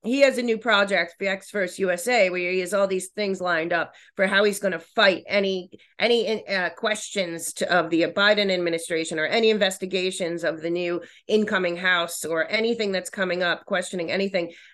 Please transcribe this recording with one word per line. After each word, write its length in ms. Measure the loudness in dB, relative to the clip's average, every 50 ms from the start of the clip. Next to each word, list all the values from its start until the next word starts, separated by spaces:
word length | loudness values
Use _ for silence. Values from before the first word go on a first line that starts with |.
| -4
he 160 | -2 4 6
has 160 | 6 4 4
a 40 | 2
new 160 | 0 0 -2
project, 580 | 0 2 2 4 4 4 4 2 0 0 -2 -4
Facts 320 | _ -4 -4 -4 -4 -8 -8
First 300 | -4 -4 -2 -2 -2 -2
U 100 | -2 -2
S 160 | 0 -2 0
A, 240 | 0 2 4 4 2
where 220 | 2 -2 -2 0
he 80 | -2 -2
has 140 | -2 0 0
all 120 | 0 2
these 220 | 2 0 -4 -4 -6
things 280 | -6 -4 -4 -2 -2 -2
lined 320 | -2 0 0 0 0 0
up 220 | 0 -2 -2 -4 -8 -18 -20 _ _
for 100 | 0 0
how 160 | 2 4 4 4
he's 160 | 2 2 0
gonna 180 | -2 -2 -2
fight 460 | -4 -8 _ _ 4 4 4 4 2 -4
any, 440 | -2 0 0 0 0 -2 -4 -8 -12 -18 -20 -20 _ _
any, 480 | -2 2 2 2 2 2 0 -2 -4 -4
uh, 260 | -4 -2 -2 -2 -2
questions 840 | -4 -2 -2 -2 -2 -2 -6 -6 -4 -4 -4 -4 -6 -8 -8 -10 -6
to, 200 | -6 -2 2 2
of 160 | 2 2 2
the 120 | 2 2 2
Biden 460 | 2 2 2 4 4 4 4 2 2 0
administration 640 | 0 0 -2 -2 -4 -4 -4 -2 -2 -2 -2 -2
or 80 | -2 -2
any 260 | 0 2 4 4 4
investigations 920 | 4 4 2 0 0 -4 -6 -4 -2 -2 -2 -2 -4 -4 -4 -4 -4 -2 -2
of 180 | -4 -4 -2
the 80 | -4 -2
new 320 | -2 -2 -2 -2 -4 -4 -6 -10 -18 -18 _ 0
incoming 480 | 2 2 2 2 0 0 0 0 -2
House 480 | 0 0 2 2 2 0 -2 -4 -8 -6
or 200 | -4 -2 -2 0 0
anything 400 | 0 0 0 0 0 0 0 -2
that's 180 | -2 -2 -4 -6
coming 320 | -4 -4 -2 -2 0 0
up, 220 | 0 0 0 -2 -4
questioning 480 | -4 -2 -2 -2 -4 -6 -6 -4 -2
anything. 400 | -2 -2 -2 0 0 -2 -4 -4 -8 -16 -20 -20